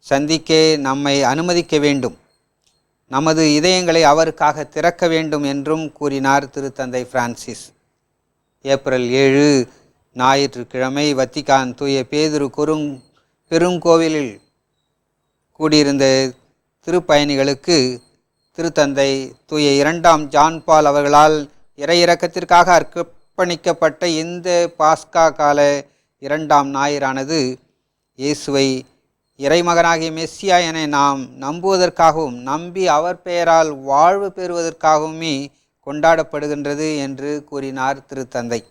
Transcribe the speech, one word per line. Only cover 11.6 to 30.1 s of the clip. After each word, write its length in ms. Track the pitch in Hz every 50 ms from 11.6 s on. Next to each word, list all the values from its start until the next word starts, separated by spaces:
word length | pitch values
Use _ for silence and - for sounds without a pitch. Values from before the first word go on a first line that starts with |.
| 131 127 117
தூய 300 | - 143 139 139 135 127
பேதுரு 420 | - - 147 156 156 151 151 143 139
குறுங்-, 380 | 135 - 151 147 156 156 151 147 92 - _ _ _ _ _ _ _ _ _ _
பெருங்கோவிலில் 840 | 165 165 170 180 180 170 147 170 165 165 165 160 156 151 143 120 101 - _ _ _ _ _ _ _ _ _ _ _ _ _ _ _ _ _ _ _ _ _ _ _ _
கூடியிருந்த 440 | 156 156 151 151 147 139 139 139 135 135 131 131 135 131 123 _ _ _ _ _ _ _ _ _ _
திருப்பயணிகளுக்கு 920 | - 175 180 170 - 156 147 147 147 143 135 135 143 139 139 - - 175 156 127 127 123 120 _ _ _ _ _ _ _ _ _ _ _ -
திருத்தந்தை 520 | 165 170 - - 147 139 139 139 139 139 135 135 135 131 120 _ _
தூய 320 | _ 156 151 147 143 139
இரண்டாம் 480 | 139 139 147 165 170 160 170 165 151 151 139
ஜான் 360 | 139 147 147 160 165 160 -
பால் 240 | - 160 156 151 147 143
அவர்களால் 460 | 143 143 143 147 147 151 156 156 151 143 139 _ - - _ _ -
இறையிறக்கத்திற்காக 920 | 143 147 170 175 175 170 175 165 - 170 - 185 175 - 180 175 175 180 180
அர்ப்பணிக்கப்பட்ட 1300 | 165 151 - - 175 170 - - - _ _ _ - 185 175 175 165 _ 185 165 165 - 156 151 - 185 175 165
இந்த 340 | 156 160 170 175 180 170 185 175 175 175 165 -
பாஸ்கா 540 | _ 156 156 160 - - _ - 170 165 160 151
கால 360 | - 151 147 147 147 143 143 143 143 135 _ _ _ _ _ _ _ -
இரண்டாம் 480 | 135 143 156 160 147 151 143 143 139 139
ஞாயிறானது 680 | 135 139 147 147 143 139 135 131 135 135 139 160 160 135 127 127 - _ _ _ _ _ _ _ _ _ _ _ -
இயேசுவை 500 | 131 143 151 139 - - 139 139 135 135 131 127 131 _ _ _ _ _ _ _ _ _ _ _
இறைமகனாகிய 680 | 135 139 151 175 175 175 170 170 170 170 170 165 160 165